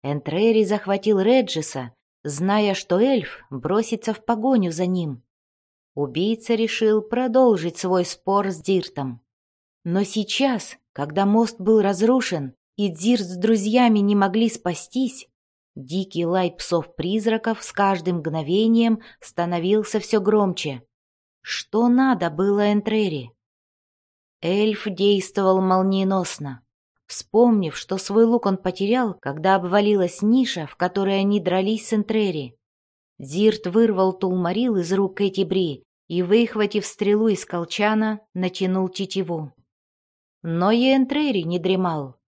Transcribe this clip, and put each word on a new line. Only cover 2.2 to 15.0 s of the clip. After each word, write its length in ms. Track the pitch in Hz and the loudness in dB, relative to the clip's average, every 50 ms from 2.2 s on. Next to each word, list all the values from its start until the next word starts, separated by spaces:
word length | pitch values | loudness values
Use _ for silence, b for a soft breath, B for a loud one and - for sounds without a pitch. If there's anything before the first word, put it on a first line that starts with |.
зная, 520 | _ 147 143 143 175 190 202 214 214 202 190 | _ -8 -6 -2 -2 0 2 2 2 0 0
что 260 | 190 - _ 175 185 | -4 -2 _ 2 2
эльф 420 | 226 269 277 233 156 - - - - _ | 4 2 2 0 -2 -6 -14 -18 -16 _
бросится 640 | 139 131 - 156 190 214 220 - 226 220 - 220 214 | -12 -8 -4 0 0 0 0 -2 -6 -6 -4 -6 -8
в 100 | - _ | -6 _
погоню 460 | - 233 220 214 269 269 226 190 175 | -4 -2 0 2 2 2 2 2 0
за 160 | 160 160 185 | -2 -2 -2
ним. 380 | 180 185 185 170 151 131 120 _ _ _ _ _ _ _ _ _ _ _ _ _ _ _ | -2 -2 -2 -4 -6 -8 -10 _ _ _ _ _ _ _ _ _ _ _ _ _ _ _
Убийца 580 | 143 143 135 123 151 185 214 226 220 - - 233 | -6 -6 -4 -2 -2 0 0 -2 -4 -2 -2 0
решил 480 | 214 226 220 - - 220 214 214 214 | 0 0 -2 0 0 2 2 2 2
продолжить 760 | 214 214 240 247 254 254 220 254 262 247 220 170 160 175 160 - | 0 -2 -4 -2 -2 2 4 4 6 6 4 4 0 -4 -6 -4
свой 260 | - 185 185 185 175 | -2 0 0 0 0
спор 460 | 180 - _ _ - 196 202 202 196 | -2 -6 _ _ 0 0 0 0 -2
с 100 | 180 160 | -6 -6
Диртом. 600 | 147 - 190 180 - - - 147 135 131 120 117 _ _ _ _ _ _ _ _ _ _ _ _ | -2 0 0 0 0 -4 -10 -8 -8 -8 -10 -12 _ _ _ _ _ _ _ _ _ _ _ _
Но 220 | _ 170 170 190 202 | _ -2 -2 0 -2
сейчас, 720 | 202 - 220 202 - - - 269 277 254 208 - - - _ _ _ | -2 -2 -6 -4 -4 -2 -2 0 0 -2 -4 -6 -10 -16 _ _ _
когда 340 | _ - 143 151 151 190 196 | _ -10 -10 -4 -2 0 2
мост 320 | 202 208 226 233 220 226 - | 2 4 2 2 0 -2 -4
был 240 | 185 208 220 220 | 0 2 4 4
разрушен 720 | 196 196 202 175 214 226 254 262 - - 185 156 139 131 - _ _ _ _ - | 4 2 0 2 2 2 2 2 0 -2 -4 -6 -6 -8 -12 _ _ _ _ -4
и 80 | 208 196 | -4 -4
Дирт 320 | 165 156 180 220 247 226 | -4 -2 0 0 0 0
с 160 | 196 175 185 | 0 -6 -6
друзьями 640 | 180 180 214 226 214 196 214 214 247 247 233 220 208 | -2 0 2 2 2 2 2 2 4 4 4 4 4
не 180 | 202 202 208 | 2 2 2
могли 320 | 202 196 196 185 220 233 226 | 2 2 2 2 0 0 0
спастись, 800 | 226 - _ 175 175 - - - - 247 | -2 -4 _ -6 -6 -6 -10 -8 -4 -4